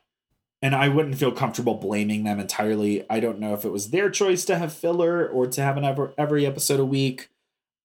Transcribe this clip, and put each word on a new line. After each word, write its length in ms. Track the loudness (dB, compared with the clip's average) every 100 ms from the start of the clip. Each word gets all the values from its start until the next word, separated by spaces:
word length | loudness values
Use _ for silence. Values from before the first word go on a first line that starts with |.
| _ _ _ _ _ _
and 120 | 0
I 140 | 4 4
wouldn't 300 | 4 0 0
feel 140 | 0
comfortable 440 | 0 -2 -2 -2 -2
blaming 480 | -2 0 0 0
them 160 | -2 -2
entirely. 680 | -4 -2 0 2 2 0 -2
I 100 | -2
don't 200 | 0 -2
know 140 | -4
if 120 | -4 -4
it 60 |
was 180 | -6 -2
their 200 | 0 0
choice 360 | 2 2 2 0
to 120 | 0
have 160 | -2
filler 540 | -4 -2 2 2 2 0
or 200 | 0 0
to 140 | 0
have 160 | 0 0
an 60 |
ever, 300 | 0 -2 -2 -2
every 280 | 0 2 0
episode 340 | 0 0 2
a 60 | 2
week, 440 | 2 0 -2 -12 _ _ _ _ _